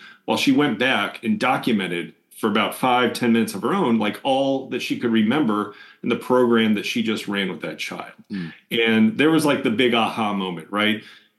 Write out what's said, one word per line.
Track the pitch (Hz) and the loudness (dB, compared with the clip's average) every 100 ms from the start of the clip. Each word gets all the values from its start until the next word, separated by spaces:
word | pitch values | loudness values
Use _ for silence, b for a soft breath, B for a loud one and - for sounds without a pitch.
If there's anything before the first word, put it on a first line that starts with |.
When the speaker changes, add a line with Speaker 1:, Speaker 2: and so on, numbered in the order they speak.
| B B | B B
Speaker 1:
while | - 107 | -4 0
she | 143 | 2
went | 135 147 107 | 4 2 0
back | 127 113 98 - | 0 0 -2 -4
and | 117 104 | -4 -2
documented | 127 135 131 107 90 85 87 - _ - | 0 0 0 0 -2 -6 -8 -14 _ -4
for | 113 | -2
about | 107 104 | 0 -2
five, | - 131 123 120 | 0 2 2 2
ten | - 123 | 0 2
minutes | 113 107 | 2 0
of | 95 | -2
her | 117 | -2
own, | 196 139 113 | 0 0 0
like, | 107 - | 0 -2
all | 139 135 135 135 135 | -2 0 0 -2 -4
that | 123 | -6
she | - 131 | -4 -4
could | 123 | 0
remember | 113 107 147 123 104 104 B B B | 2 2 2 2 0 -4 B B B
in | - | -4
the | 117 | -4
program | - 127 120 117 110 | 0 2 4 4 4
that | 101 - | 0 -2
she | 123 | -2
just | 117 104 - | -2 -4 -4
ran | 101 95 | -4 -4
with | 80 | -6
that | 82 - | -10 -10
child. | - 87 - - - | -10 -10 -12 -18 -12
Speaker 2:
Mm. | 101 82 - _ | -10 -10 -14 _
Speaker 1:
And | 120 113 110 110 113 | 0 2 4 4 4
there | 151 | 4
was, | 160 | 4
like, | 147 127 | 2 0
the | 131 | 0
big | 110 123 | 2 2
aha | 117 110 - 104 | 2 0 -2 -4
moment, | 101 95 82 - | -2 -4 -8 -6
right? | 101 104 107 B B B | -2 0 -2 B B B